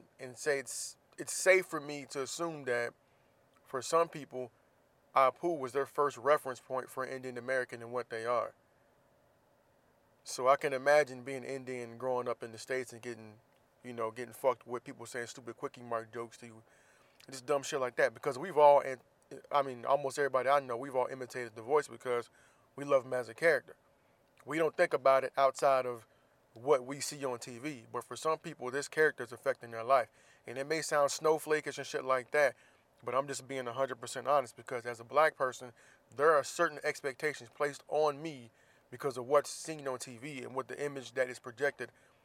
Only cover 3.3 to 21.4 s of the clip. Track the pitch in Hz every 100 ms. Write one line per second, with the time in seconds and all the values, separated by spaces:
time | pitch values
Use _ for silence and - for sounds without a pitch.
3.3 | _ _ _ _ 131 - 165 165 156 131
4.3 | 127 123 _ _ _ _ _ _ 135 131
5.3 | - 170 156 127 139 135 - 143 120 131
6.3 | 151 135 123 - 131 - 131 127 131 127
7.3 | 123 123 131 123 120 117 123 - 113 117
8.3 | 117 - - _ _ _ _ _ _ _
9.3 | _ _ _ _ _ _ _ _ _ -
10.3 | - 127 143 147 131 139 151 131 127 135
11.3 | 135 120 135 127 127 117 117 127 123 123
12.3 | 117 117 110 - 131 120 117 120 110 110
13.3 | 107 _ _ _ _ 123 117 110 117 120
14.3 | 117 131 120 120 120 139 123 117 123 117
15.3 | 139 117 - 139 127 120 117 113 117 117
16.3 | - 117 110 _ _ _ _ _ _ -
17.3 | 131 123 143 131 147 123 - 127 113 -
18.3 | 123 185 151 147 143 139 127 _ _ _
19.3 | - - 143 139 120 123 143 135 147 139
20.3 | 131 127 143 131 120 139 127 127 135 123
21.3 | 127